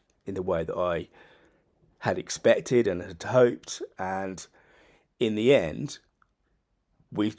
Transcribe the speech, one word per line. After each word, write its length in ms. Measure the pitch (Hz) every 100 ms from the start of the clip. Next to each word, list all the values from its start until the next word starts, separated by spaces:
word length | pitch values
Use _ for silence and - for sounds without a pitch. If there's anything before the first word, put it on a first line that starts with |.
| _ _
in 100 | -
the 80 | 95
way 220 | 92 85
that 120 | 85 -
I 320 | 90 85 - - - - _ _ _ _ _ _
had 180 | 107 92
expected 680 | - - 113 104 - 123 104
and 140 | 87
had 220 | 92 87
hoped. 600 | - 127 123 - - - - -
And 480 | 92 95 98 190 - _ _ _ _ _ _ -
in 140 | 113
the 200 | 107 120
end, 440 | 135 82 101 143 - _ _ _ _ _ _ _ _ _ _ _
we, 220 | - 107